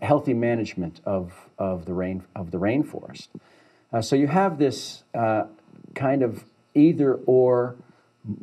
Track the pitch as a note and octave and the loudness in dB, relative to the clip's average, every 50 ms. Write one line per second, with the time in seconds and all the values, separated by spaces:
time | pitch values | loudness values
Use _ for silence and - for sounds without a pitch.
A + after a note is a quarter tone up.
0 | - - D3 D3 - C#3+ B2 A#2 A#2 A#2 A#2+ A#2 G#2 - - F2+ F2 E2 - - | 0 0 2 2 2 0 0 0 0 0 0 -2 -2 -4 -6 -6 -8 -8 -8 -10
1 | - G2+ G2 F#2+ F2+ F2 - - - - _ - G2+ F#2+ F#2 F2 E2 F#2 F2 F2+ | -6 -4 -4 -4 -4 -6 -12 -18 -20 -16 _ -6 -4 -4 -4 -4 -6 -6 -4 -4
2 | F2+ F#2 F#2+ F#2 F#2 - - - F2+ E2+ F2+ F2 F#2+ G#2+ B2 D3 D3+ - - - | -4 -4 -6 -8 -10 -12 -12 -12 -10 -8 -6 -2 -2 0 0 0 -2 -4 -8 -14
3 | - - - - - - - - - _ _ _ _ _ _ _ _ _ - A#2 | -14 -16 -18 -20 -20 -20 -20 -20 -20 _ _ _ _ _ _ _ _ _ -4 -4
4 | A2 - C#3+ C#3 C#3+ C3+ D#3 F#3+ G3 F#3+ E3 C#3 D3+ C3 - - - - - - | -2 0 2 2 2 2 2 2 2 2 0 0 0 0 0 -4 -10 -14 -16 -18
5 | _ _ - A#2 A#2 A2 A2 G#2+ - - - - _ _ - - - - - - | _ _ -4 -2 0 0 0 0 -2 -4 -10 -20 _ _ -20 -20 -20 -18 -8 -4
6 | C3+ C3+ C#3 C#3 C3 A#2 G#2 - - - _ _ _ _ - D3+ D3 E3+ D3+ C3 | -2 0 2 2 0 0 -2 -6 -14 -20 _ _ _ _ 4 6 6 6 6 4
7 | C#3+ C3+ A#2+ - - - B2+ B2+ B2+ B2+ B2 B2 A#2+ B2 B2 - - _ _ _ | 2 2 2 2 2 4 4 6 6 6 4 2 0 -2 -6 -12 -18 _ _ _
8 | _ _ _ _ - A2 - - | _ _ _ _ -12 -10 -10 -10